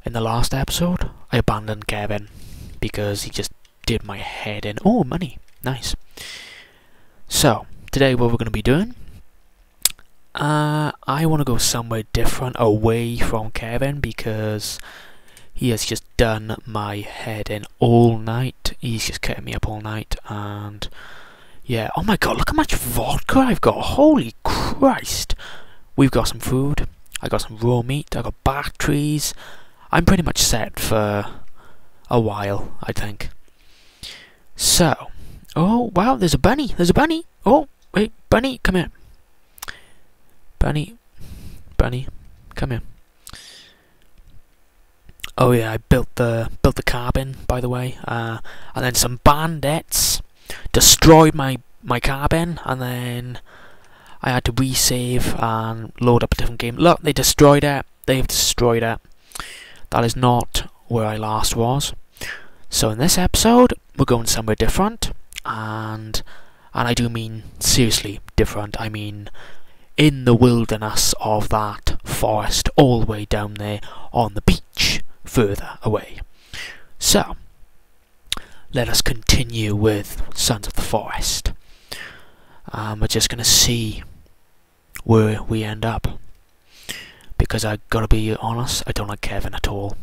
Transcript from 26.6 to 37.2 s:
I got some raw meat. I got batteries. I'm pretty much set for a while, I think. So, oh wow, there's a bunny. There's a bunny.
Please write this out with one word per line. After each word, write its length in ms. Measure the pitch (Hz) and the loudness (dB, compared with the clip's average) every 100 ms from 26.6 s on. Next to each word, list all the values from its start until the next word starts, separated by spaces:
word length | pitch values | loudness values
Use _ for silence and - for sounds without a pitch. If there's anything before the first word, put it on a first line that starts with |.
| 139 - - - - - | 0 0 -2 -4 -12 -8
I 40 | - | -2
got 140 | 107 | -2
some 160 | - 110 | -4 -2
raw 240 | 117 123 | 2 2
meat. 340 | 120 143 - - | 0 -6 -4 -6
I 60 | |
got 140 | 117 - | -6 -2
batteries. 880 | - 135 - - - 147 147 151 - - - - - - - | -2 -2 -6 -4 0 0 0 -2 -4 -8 -14 -16 -16 -20 0
I'm 140 | - 165 | 2 4
pretty 160 | 190 | 4
much 160 | 156 - | 2 2
set 400 | - 117 107 - | 2 2 -2 -4
for 460 | - 110 104 104 101 - - - - - - - - | 0 2 2 -2 -4 -8 -8 -10 -14 -16 -16 -18 0
a 120 | 123 | 2
while, 580 | 110 101 101 98 - - | 2 -2 -4 -2 -2 -4
I 80 | - | -2
think. 380 | - 104 104 - - - _ - - - _ - - - _ - - | -2 -2 -4 -8 -8 -16 _ -20 -20 -20 _ -20 -20 -20 _ -20 -2
So, 540 | - - 170 - - - - - - - | 2 4 4 2 -4 -12 -12 -14 -10 0
oh 340 | 175 233 240 - | 2 2 2 0
wow, 200 | 214 262 | 2 2
there's 200 | 185 139 | 2 2
a 20 | |
bunny. 300 | 180 269 269 | 2 2 -2
There's 240 | - 175 | 0 4
a 20 | |
bunny. 320 | 180 302 320 | 4 4 0